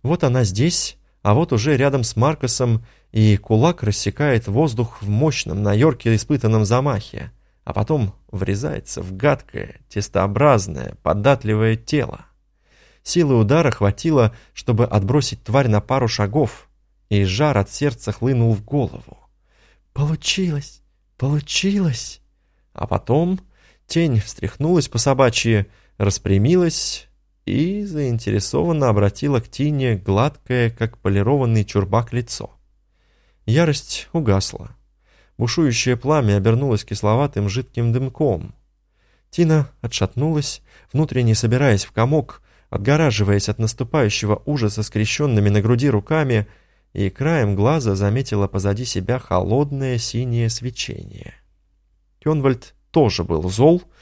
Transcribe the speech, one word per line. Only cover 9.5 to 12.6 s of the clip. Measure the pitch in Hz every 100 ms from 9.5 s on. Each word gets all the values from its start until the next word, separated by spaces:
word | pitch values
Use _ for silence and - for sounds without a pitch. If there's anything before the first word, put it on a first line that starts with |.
| - - - _
тестообразное, | 101 - - 98 104 147 113 95 67 - -
податливое | - 101 131 139 107 107 113 113
тело. | - 151 - - - _ _ _